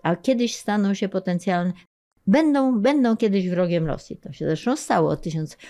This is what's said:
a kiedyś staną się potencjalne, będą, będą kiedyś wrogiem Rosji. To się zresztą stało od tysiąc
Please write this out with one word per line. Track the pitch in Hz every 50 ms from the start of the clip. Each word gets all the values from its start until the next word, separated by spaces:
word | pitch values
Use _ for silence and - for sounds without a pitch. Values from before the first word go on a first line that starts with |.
| -
a | 160 170
kiedyś | 175 - - 262 240 240 226 -
staną | - - - 208 208 202 196 202
się | 190 220 190
potencjalne, | - 190 185 - 180 175 - 196 180 175 175 180 175 - - _ _ _ _ _ _ _ _
będą, | - 196 294 320 311 285 277 269 262 254 214
będą | 202 254 285 302 254 233 226
kiedyś | 226 240 214 196 202 185 180
wrogiem | 180 180 185 175 170 170 160
Rosji. | 156 - - - - -
To | - - - 143
się | - 151
zresztą | 151 160 156 - 233 262
stało | 311 - - 262 185 160 151
od | 151 151 -
tysiąc | 175 156 160 156 - - - - -